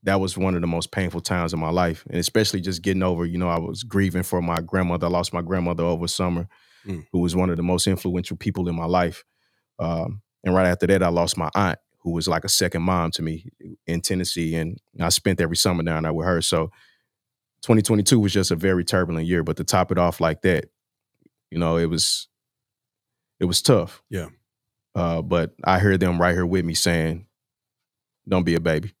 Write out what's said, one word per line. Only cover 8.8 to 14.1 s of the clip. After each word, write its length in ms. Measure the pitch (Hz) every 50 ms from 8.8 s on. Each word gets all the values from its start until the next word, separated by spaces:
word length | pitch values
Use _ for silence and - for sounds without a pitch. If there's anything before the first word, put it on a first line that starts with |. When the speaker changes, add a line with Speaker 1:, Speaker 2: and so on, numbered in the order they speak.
| 85
Speaker 1:
life. 380 | 82 90 90 90 85 80 - - _ _ _ _ _ _ _ _ _ _ _
Um, 440 | 80 82 85 82 82 - - 101 _ _ _ _ -
and 100 | 92 90
right 120 | 92 92
after 200 | 90 90 90 - 104
that, 140 | 98 95 92
I 60 | 87
lost 280 | 85 87 85 82 - -
my 120 | 85 78 -
aunt, 240 | 92 101 92 - - _ _ _ _
who 100 | _ 87 85
was 140 | 85 80 87
like 160 | 85 80 -
a 40 | 98
second 320 | - - 95 90 - 85 85
mom 280 | 90 92 90 85 82 82
to 100 | - 82
me 240 | 80 80 80 90 120 _ _ - 90 90 - _
in 140 | - 85 85 85
Tennessee. 520 | -